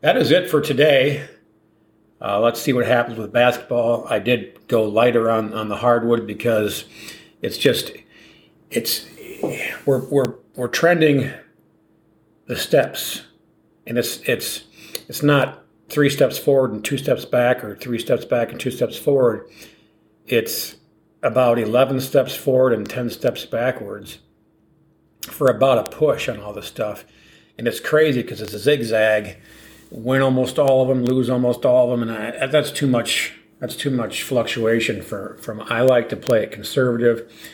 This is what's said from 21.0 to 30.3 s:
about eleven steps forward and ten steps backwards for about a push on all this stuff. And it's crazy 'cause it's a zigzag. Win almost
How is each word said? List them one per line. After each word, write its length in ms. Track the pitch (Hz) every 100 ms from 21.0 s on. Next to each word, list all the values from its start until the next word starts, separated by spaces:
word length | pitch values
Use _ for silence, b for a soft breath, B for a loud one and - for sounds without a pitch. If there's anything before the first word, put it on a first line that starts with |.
| _ _
about 380 | - 113 123 117
eleven 400 | 107 120 135 135
steps 340 | 131 143 123
forward 380 | - - 127 131
and 180 | 113 104
ten 200 | - 120
steps 360 | - 127 - -
backwards 720 | 117 123 123 104 101 98 - _ _ _ _ _ _ _ _ _ _
for 240 | - - 135
about 380 | 110 135 120 -
a 60 |
push 380 | - 151 127 -
on 100 | 107
all 140 | 104
this 140 | 104 -
stuff. 360 | - 107 104 - b b b b -
And 100 | 117
it's 140 | -
crazy 420 | - 151 156 127
'cause 160 | 117 101
it's 140 | 104
a 60 | 104
zigzag. 760 | 117 147 117 110 110 107 101 - B B B B B
Win 320 | 117 113 135
almost 360 | 135